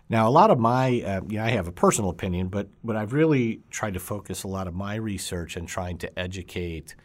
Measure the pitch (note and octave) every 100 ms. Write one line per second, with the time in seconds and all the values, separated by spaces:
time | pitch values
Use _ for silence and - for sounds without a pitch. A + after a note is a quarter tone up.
0 | - A2+ A2 C#3+ G#3+ D3 A2+ B2 C3 A#2+
1 | E2+ F#2+ - G#2+ A2+ A2+ F2 F2+ G3 -
2 | G2 E2+ G2+ F2 F#2 G2+ G2+ _ A2+ G#2+
3 | G#2+ C#3 D#3+ C#3 A#2 G#2 - - G#2+ F2+
4 | - G#2 F#2+ F#2 G2+ F#2+ F#2 E2+ G2+ G#2+
5 | A2 F#2+ - F2+ E2 F2+ E2+ - F2+ E2+
6 | - - F#2 F#2 F2 F#2+ F2 D#2+ - -